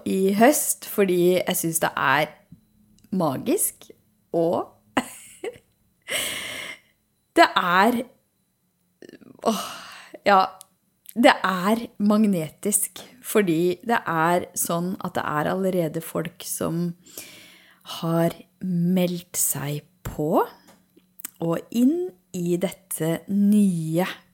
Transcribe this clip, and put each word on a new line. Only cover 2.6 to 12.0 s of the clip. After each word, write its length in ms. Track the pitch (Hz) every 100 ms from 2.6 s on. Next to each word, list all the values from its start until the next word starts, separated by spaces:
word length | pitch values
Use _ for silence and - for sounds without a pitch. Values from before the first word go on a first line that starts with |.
| _ _ _ _ _
magisk, 840 | 185 156 - - 381 - - - - _ _ _
og 360 | 170 165 208 - _ _ -
<laughs> 60 | - - - - 440 - _ _ _ _ - - - - - - - - _ _ _ _ _ -
det 120 | 330
er, 520 | - 180 180 208 233 - _ _ _ _ _ _ _ _ _ - - - -
åh, 260 | - 196 - - - - - -
ja, 200 | - 196 - - - _ _ _ -
det 260 | 220 262
er 520 | - 190 185 185 226 233
magnetisk, 1080 | -